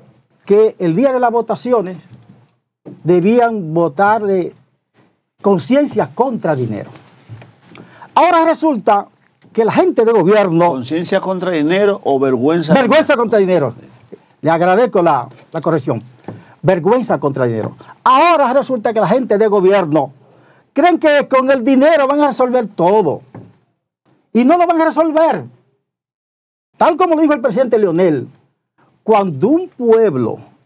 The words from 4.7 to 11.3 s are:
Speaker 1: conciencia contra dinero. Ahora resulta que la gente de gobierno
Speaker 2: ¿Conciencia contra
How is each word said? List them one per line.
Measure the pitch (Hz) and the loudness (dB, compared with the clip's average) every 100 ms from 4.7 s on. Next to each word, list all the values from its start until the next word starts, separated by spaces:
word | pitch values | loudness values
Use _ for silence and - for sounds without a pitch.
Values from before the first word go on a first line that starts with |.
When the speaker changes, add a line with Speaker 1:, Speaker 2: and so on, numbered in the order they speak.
| _ _ _ _ _ _ _ | _ _ _ _ _ _ _
Speaker 1:
conciencia | 202 190 - 269 294 208 147 | 0 0 0 0 0 -2 -6
contra | - 185 226 170 139 | -2 -2 -2 -4 -4
dinero. | 117 104 - - - _ _ - - _ _ - - - - | -4 -8 -12 -20 -20 _ _ -20 -20 _ _ -20 -20 -20 -6
Ahora | - 330 339 330 | 0 2 2 0
resulta | 311 320 240 175 202 190 _ _ _ _ | 0 -2 -2 0 -2 -2 _ _ _ _
que | - 220 | -4 -2
la | |
gente | 214 370 247 226 | 0 0 0 2
de | |
gobierno | 226 170 208 190 165 175 | 2 2 2 2 2 0
Speaker 2:
¿Conciencia | 131 123 160 180 196 | -2 -6 -8 -4 -4
contra | 185 | -4